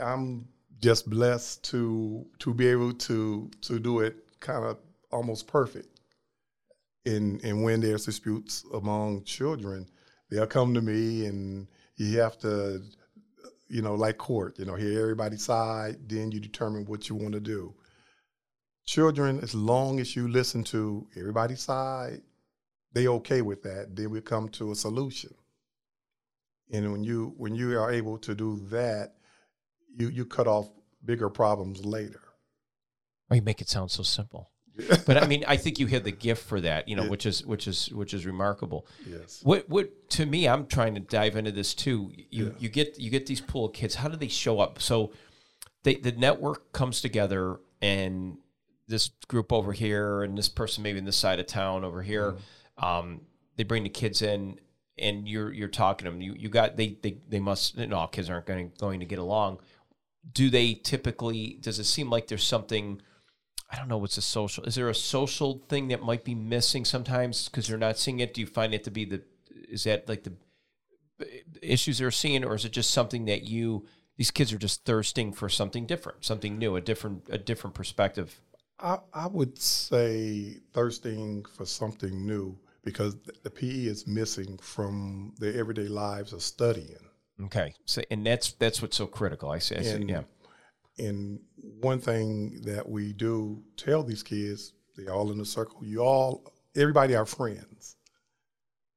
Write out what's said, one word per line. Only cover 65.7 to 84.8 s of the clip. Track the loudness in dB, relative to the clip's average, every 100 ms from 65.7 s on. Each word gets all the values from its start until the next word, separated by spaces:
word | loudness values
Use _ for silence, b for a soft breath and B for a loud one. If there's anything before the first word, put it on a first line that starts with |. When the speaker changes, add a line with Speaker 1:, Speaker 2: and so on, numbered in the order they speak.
| -2 0
Speaker 2:
that | -2
might | 0 -2 -2
be | -4
missing | 0 2 2 2 2
sometimes | 0 0 0 0 -2 -4
'cause | -4 -2
you're | 0
not | 0 2
seeing | 0 0
it? | -2
Do | -2
you | -4
find | 0 0
it | 0
to | -4
be | -6 -4
the, | -4 -8 _ _ -20 -12
is | -4 0
that, | 0 0
like, | -6
the | -6 -14 _ _ _ _ _ _ _ -14 -14 -14 -20 -10
issues | 0 2 2 0
they're | 0
seeing, | 0 2 2
or | 0 -2
is | -2
it |
just | 0 2
something | 2 2 0 0
that | 0
you, | 0 -2 0 -2 -6 B B -2
these | 0
kids | 2 2
are | 2
just | -2 -2 2
thirsting | 2 2 0 -2
for | -2 -2
something | 0 0 -2 -4
different, | -6 -6 -8 -4
something | -2 -4 -2
new, | 0 0
a |
different, | 0 -2 -2 -8 -6
a | -6
different | -4 -4 -6 -8
perspective? | -6 2 2 2 -8 -10 _ _ _ -8
Speaker 1:
I, | -2 -2 -4
I | -6 -4
would | 0 0 0
say | 0 0 2 4 4 2 -2 -4 -6 -12 _
thirsting | 0 0 0 -6 -6 -4 -6 -8 -12
for | -8
something | -4 -6 -4 -6 -4 -2
new | -2 -4 -10 _ b
because | -8 -2 -2
th-, | -4 -14 -14
the | -14
P | -6 -6 -2 -4
E |
is | -4 -2
missing | -2 -2 -4 -8 -12
from | -12 -6